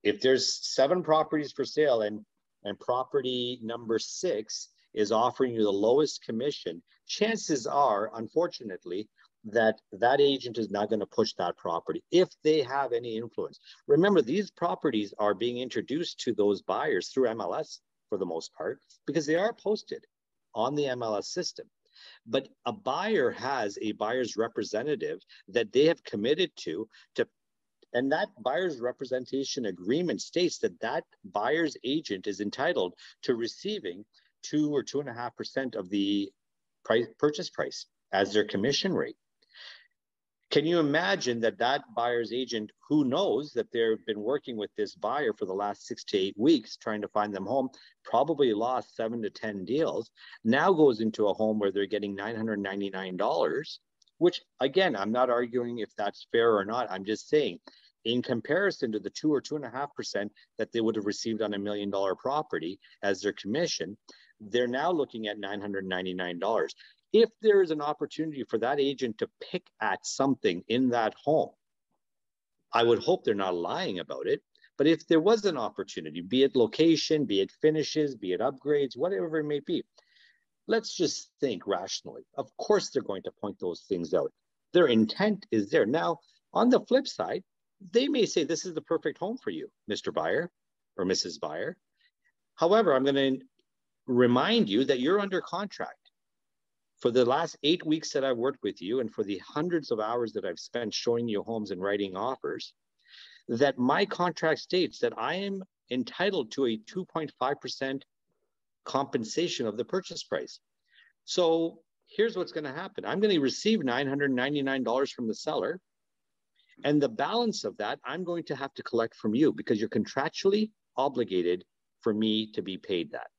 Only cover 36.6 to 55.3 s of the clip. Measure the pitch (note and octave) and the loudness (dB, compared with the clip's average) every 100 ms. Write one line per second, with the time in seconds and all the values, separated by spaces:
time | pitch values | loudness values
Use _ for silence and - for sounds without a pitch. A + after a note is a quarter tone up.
36.6 | _ _ - A2+ - - D3 D3+ - - | _ _ 0 0 0 0 0 0 -8 -6
37.6 | - - - _ _ F#2+ G2 G#2 G#2 F#2+ | -6 -8 -16 _ _ 0 4 2 2 0
38.6 | A#2 C#3 F#3+ B2+ C#2 - _ _ _ - | 0 0 0 -2 -4 -8 _ _ _ -20
39.6 | - - _ _ _ _ _ _ _ D3 | -20 -20 _ _ _ _ _ _ _ 0
40.6 | D#3 E3+ D3 D3+ F#3 G3 B2 A#2 A2+ F#2+ | 4 2 4 2 0 0 -2 0 0 2
41.6 | A#2+ D3 C#3+ A2+ A#2+ A#2+ A2+ A#2+ B2 A#2 | 0 0 -4 -4 0 0 -2 -4 -4 -6
42.6 | G#2+ _ - D3+ C3 D3 G3 G#2+ G2 A#2 | -6 _ 0 2 2 2 2 0 -2 -4
43.6 | G#2 A#2 A2+ A2 - G#2 G#2+ C#3 - A2+ | -2 0 0 0 -4 -4 -2 -4 -4 -8
44.6 | G2+ - G2+ F2+ G#2 C3+ B2+ - F#2+ F#2+ | -6 -4 -6 -4 -4 0 -2 -2 -6 -4
45.6 | G#2 G2+ - A#2 - G2+ F#2+ G2+ C3+ D3 | -4 -6 -12 -12 -2 0 0 2 4 4
46.6 | A2 - A#2 G#2+ G2+ G#2+ G#2 G2 F#2+ C3+ | 0 -10 -6 -4 -2 0 0 -2 -2 0
47.6 | C3 - - _ - A#2 C#3+ D3 C3+ G#2 | -2 -8 -20 _ 0 2 2 4 2 2
48.6 | A#2+ B2+ - - A2+ A#2+ G#2 - A2 G2+ | 0 -2 -6 -6 -4 -4 -6 -6 -8 -6
49.6 | F2+ C3+ E3 - A#2 _ - - A2 C3+ | -2 0 0 -2 -8 _ -20 -4 2 4
50.6 | F3+ E3 D3 G#2+ A2 A2 G#2 F#2 A2 G#2+ | 4 8 6 6 -2 2 0 2 0 2
51.6 | G2+ F#2+ G2 G#2 G2+ G2 G#2 A2+ A2 G#2 | 0 0 -2 -2 -4 -6 -6 -4 -4 -2
52.6 | G2 G2 G2 F#2+ F#2+ F#2 A2 D#3+ F#2+ A#2 | -4 -4 -6 -6 -6 -2 0 2 0 -2
53.6 | D#3+ - _ _ _ _ F3 - _ _ | -6 -16 _ _ _ _ 2 2 _ _
54.6 | C3 F3+ F#3 G#2 G2+ A#2+ B2+ | 0 2 2 0 0 2 2